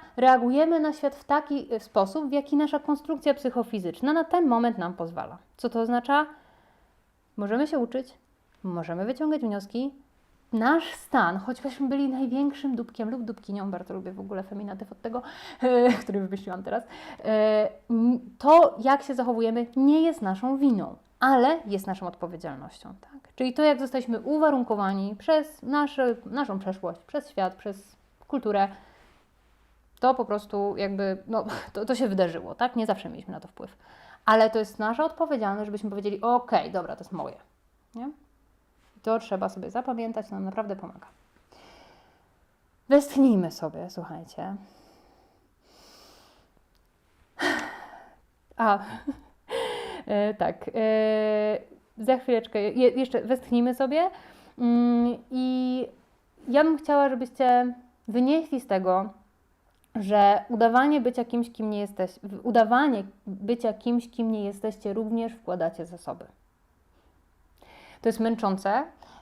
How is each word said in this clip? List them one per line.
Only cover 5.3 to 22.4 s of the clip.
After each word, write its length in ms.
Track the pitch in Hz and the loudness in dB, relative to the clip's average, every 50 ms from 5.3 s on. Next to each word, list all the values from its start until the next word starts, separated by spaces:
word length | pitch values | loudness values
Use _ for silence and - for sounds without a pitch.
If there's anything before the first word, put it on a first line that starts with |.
| 170 175 _ _ _ | -14 -18 _ _ _
Co 140 | - - 233 | -8 -6 -4
to 100 | - 233 | -2 -2
oznacza? 460 | 226 226 240 240 240 277 285 294 302 302 - - _ _ _ _ _ _ _ _ _ _ _ _ _ _ _ _ _ _ _ | -2 0 -2 -2 0 2 2 2 0 0 -6 -18 _ _ _ _ _ _ _ _ _ _ _ _ _ _ _ _ _ _ _
Możemy 300 | 214 202 202 220 254 302 | -8 -6 -2 -2 0 0
się 120 | 302 320 269 | 0 0 -2
uczyć, 400 | 233 233 - 262 254 - - _ _ _ _ _ _ _ _ _ | -2 -2 -4 -6 -8 -8 -14 _ _ _ _ _ _ _ _ _
możemy 420 | - 185 175 170 160 175 170 175 196 | -8 -6 -6 -6 -6 -6 -6 -4 -4
wyciągać 360 | 233 262 269 311 302 311 294 | -4 -4 -4 -2 -2 -2 -2
wnioski. 540 | 240 220 202 202 196 - - 240 262 277 277 - _ _ _ _ _ _ _ _ _ _ | -2 -4 -4 -6 -8 -8 -6 -6 -6 -6 -8 -12 _ _ _ _ _ _ _ _ _ _
Nasz 420 | - 220 226 254 311 330 330 - - | -2 0 2 4 4 2 0 -2 -10
stan, 440 | - - - - 254 190 170 190 196 | -16 -6 0 2 2 2 2 0 -2
choćbyśmy 500 | 196 254 247 - - 269 254 - 277 254 | -4 -8 -8 -8 -8 -10 -6 -4 -2 -2
byli 200 | 277 277 277 269 | 0 0 0 -2
największym 680 | 262 262 269 240 247 269 285 285 285 - - 277 247 | -2 -2 -2 -2 0 0 0 0 -2 -4 -4 -4 -4
dupkiem 340 | 233 233 - - - 220 220 | -4 -6 -8 -8 -8 -6 -6
lub 120 | 247 247 | -6 -6
dupkinią, 480 | 233 220 214 - - - 196 202 190 202 | -8 -8 -10 -12 -10 -10 -8 -6 -6 -6
bardzo 240 | 185 175 185 - 190 | -6 -8 -8 -10 -10
lubię 180 | 190 185 185 | -10 -10 -10
w 80 | 190 190 | -12 -12
ogóle 220 | 190 196 202 185 | -10 -10 -8 -8
feminatyw 500 | 190 190 208 202 208 202 196 196 214 - | -8 -10 -10 -12 -10 -10 -12 -12 -14 -16
od 100 | - - | -14 -12
tego, 200 | - 226 233 247 247 - - - - - - - | -10 -8 -8 -8 -10 -10 -16 -18 -18 -18 -6 0
<laughs> 420 | 254 254 247 240 240 247 240 - | 2 4 6 6 6 6 4 2
który 180 | - - 196 202 | -2 -4 -4 -4
wymyśliłam 420 | 190 185 196 196 - 190 180 185 | -4 -4 -6 -8 -8 -10 -10 -10
teraz, 220 | 196 - 202 233 233 - - - - - - - - | -6 -6 -6 -6 -6 -8 -16 -18 -18 -18 -16 -8 -4
e, 440 | 220 220 214 214 214 214 214 214 - - - _ - | 0 2 4 4 4 4 4 2 0 -2 -8 _ -2
n-, 300 | 233 226 233 247 247 247 - - - - | 0 2 4 4 2 2 -2 -10 -10 2
to, 380 | - 285 320 339 330 285 - 202 | 8 10 10 10 10 8 4 2
jak 240 | 220 262 277 277 | 2 2 2 2
się 120 | - - 262 | 2 -2 -4
zachowujemy, 520 | 247 240 247 233 226 226 226 226 240 233 240 - | -2 -2 0 0 0 0 0 0 -2 -4 -2 0
nie 260 | 262 269 285 302 320 | 4 4 6 6 6
jest 200 | 320 330 311 - | 4 2 2 0
naszą 340 | 220 190 190 190 240 254 277 | -2 -4 -2 -2 -2 -2 0
winą, 400 | 269 285 269 226 190 151 - - - _ _ _ - | 2 2 2 2 2 -2 -6 -10 -16 _ _ _ 0
ale 400 | 247 262 269 247 240 277 330 330 330 | 4 4 6 6 6 4 2 0 -2
jest 200 | 208 202 190 196 | -6 -6 -6 -6
naszą 200 | 202 185 190 185 | -6 -8 -8 -8
odpowiedzialnością. 880 | 175 - - 185 170 175 160 | -12 -10 -10 -10 -10 -10 -10